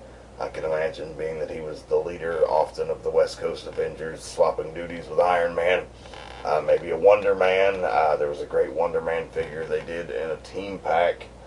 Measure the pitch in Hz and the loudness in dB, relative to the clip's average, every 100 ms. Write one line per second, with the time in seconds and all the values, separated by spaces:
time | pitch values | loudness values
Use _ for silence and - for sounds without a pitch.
0 | - - - - 78 - 78 78 80 80 | -8 -20 -18 -10 -8 -6 -4 -2 -2 -4
1 | 80 76 78 80 76 80 78 73 - 76 | -10 -8 -6 -6 -6 -8 -10 -12 -2 0
2 | 80 78 82 82 - 78 - 80 80 78 | 0 -4 -4 0 2 4 2 -2 -4 -4
3 | - 80 80 - 82 82 80 78 80 71 | 0 2 2 0 -6 -6 -6 -4 -4 -4
4 | 80 78 - - 82 78 78 82 85 85 | -10 -10 -6 2 2 2 -6 -8 -10 -10
5 | 80 80 87 87 85 85 85 90 - - | -4 0 4 4 2 2 2 2 0 -12
6 | - - - - - 76 73 - 82 80 | -18 -16 -16 -8 -2 0 4 2 2 4
7 | 98 104 98 95 92 95 98 95 87 78 | 6 8 6 4 4 6 4 4 2 4
8 | 78 73 73 73 73 82 71 71 85 82 | 4 4 0 -2 -2 0 0 0 0 0
9 | 82 82 78 82 80 78 80 78 82 85 | 0 -2 -2 -6 -6 -6 -4 -4 -4 -6
10 | 80 - 80 76 - 90 101 95 78 82 | -6 -4 -4 -6 -8 -10 -8 -6 0 4
11 | 87 - - - | 4 2 -8 -18